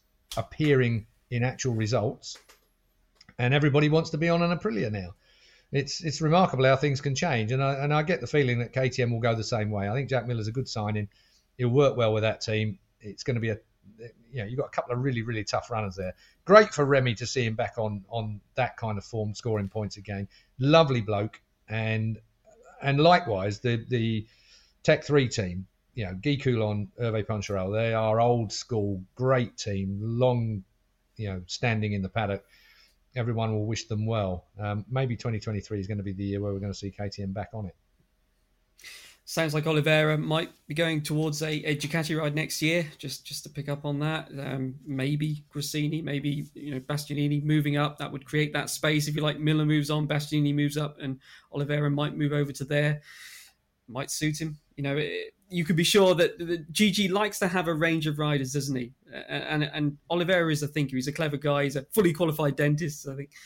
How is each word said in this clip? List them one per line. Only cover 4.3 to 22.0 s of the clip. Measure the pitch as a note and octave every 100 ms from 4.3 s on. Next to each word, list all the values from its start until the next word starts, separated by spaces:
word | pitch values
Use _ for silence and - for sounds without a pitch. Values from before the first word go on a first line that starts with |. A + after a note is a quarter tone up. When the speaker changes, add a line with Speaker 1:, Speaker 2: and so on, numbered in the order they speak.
| E3+
Speaker 1:
an | E3+ F3
Aprilia | G#3+ A3 A2+
now. | G#2 F2+ - _ _ _ _ _
It's, | C#3 C#3 -
it's | E3 -
remarkable | D#3 E3+ F#3+ C3 C3
how | C3
things | D3+ C3+
can | C#3+
change, | C3 F3+ B2 A2
and | C3
I, | C3+
and | C#3 D3
I | D3+
get | D#3 F3
the | A#2
feeling | D3+ C3 A#2+
that | A#2+
K | C3 C3
T | -
M | A#2+
will | A2+
go | A#2
the | A2+
same | G#2+ A2+ G#2
way. | G#2 G2+
I |
think | B2 A#2+
Jack | B2+ A#2
Miller's | A#2 G#2+
a |
good | A#2+ A2+
signing. | A2+ G#2 G#2+ G#2 _ _ _ _ -
He'll | B2
work | B2+ C#3 B2
well | A2+
with | A2
that | A2 G2+
team. | - A2 G#2+ G2 _ _
It's | G#2 F#2+
gonna | - A#2+
be | A2+
a, | G#2 - _ - - A#2+ - _
you | B2+
know, |
you've | G2+ B2+
got | C3
a |
couple | - -
of | B2
really, | C3+ A#2
really | A2+ A2
tough | G2+ A2 -
runners | A2+ G#2 F#2+
there. | F#2 - - _
Great | - G#3 G#3
for | -
Remy | C#3 C#3 B2+ G#2
to | A#2+
see | C3
him | A#2
back | A2 A2 -
on, | G#2+ G2+ F#2+
on | A#2 G#2+ G#2 - -
that | A#2+ -
kind | A2 G#2
of |
form, | - A2+ G#2+
scoring | G2+ A#2+ G#2+ G2
points | A2 G2+ -
again. | G2+ G2 G2 _ _ -
Lovely | C3+ D#3+ D3+ B2
bloke, | G#2 G#2 G#2+ - _ _ -
and, | A2 A2 A2